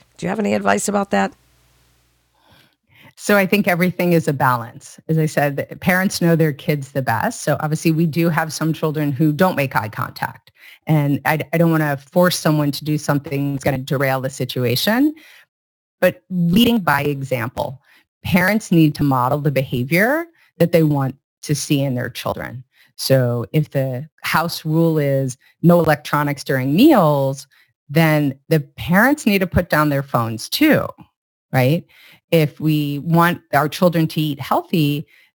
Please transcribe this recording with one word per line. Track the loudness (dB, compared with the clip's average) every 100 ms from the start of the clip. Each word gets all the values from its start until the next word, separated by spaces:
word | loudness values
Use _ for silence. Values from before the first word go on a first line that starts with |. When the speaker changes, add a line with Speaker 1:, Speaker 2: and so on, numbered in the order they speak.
| _ -10
Speaker 1:
Do | -6
you |
have | -4
any | -2
advice | 0 0 0 0
about | -2 0
that? | -2 -2 -6 _ _ _ _ _ _ _ _ _ _ _ _ _ _ _ _ -20 -8
Speaker 2:
So | 0 2
I | 2
think | 0 0
everything | 0 0 0 2
is | 2 2
a |
balance. | 0 0 0 -4 -16 -20 -12 -4
As | -2
I | 0
said, | -2 -2 -4
the | -10 -4
parents | 0 0 0 0
know | 2 4
their | 2
kids | -2 -4 -4 -4
the | -6
best. | -2 -2 -2 -4
So | -4 -2
obviously | -2 -2 0
we | 0 0
do | 0 0
have | -2 -4
some | -4 -4
children | -2 -4 -2 -4
who | 0 0
don't | 2 0 0
make | -2
eye | -2 -4
contact. | -8 -10 -8 -10 -10 _ _ -20 -10 0
And | 0 2 0
I, | 0 -2 -2
I | 0
don't | 2
wanna | 2 0 -4
force | -2 2 2 2
someone | 0 0 -2
to | -4
do | -4 -4
something | -2 -4 -2 -4 -4
that's | -4
gonna | -4 -4
derail | -4 -2 0 -2
the | -4
situation. | -6 -6 -2 -2 0 0 2 0 -2 -18 -20 _ _ _ _ _ -2
But | -2 -2 -6
leading | -2 2 4 4 2
by | 0 -2
example, | -2 -4 -4 -4 -4 -6 -8 -10 _ _ _ _
parents | -2 0 2 0 2
need | 4 4 2
to |
model | 0 0 0 0
the | -2
behavior | -2 -2 -4 -2 0 2 0 -6 _ _ -2
that | 2
they | 4
want | 2 2 -2 -6 _ _
to | -6
see | -4 -2 -2
in | -2
their | -4 -6
children. | -8 -8 -8 -10 -12 -18 _ _ -8
So | 0 2 2 -2 -2
if | -2 -2
the | -4 -4 -6 -12 _
house | -4 -2 -2 -6
rule | -2 0 2 2
is | 0 0 -2 -6 _ 0
no | 4 6
electronics | 4 0 0 -2 -2 -4
during | -4 -2 0 4
meals, | 6 6 4 2 0 -4 -12 _ _ _ -2
then | 2 4 4 0 -4 -2
the | -2
parents | -2 -10 0 2 4 2 0
need | 0
to | 0
put | 0 2
down | 2 2
their | 0
phones | -2 -2 -2 -6 -6
too, | 0 4 4 0 -10 -20 _ _ _ -4
right? | 0 2 0 -4 _ -20 _ 0
If | 2 2 -2
we | -2 0 -2 -6
want | 0 4 4 0 -2
our | 0 0
children | 2 2 2 -2
to | -2
eat | -4 -4
healthy, | -2 -2 0 0 0 -2 -8 _ _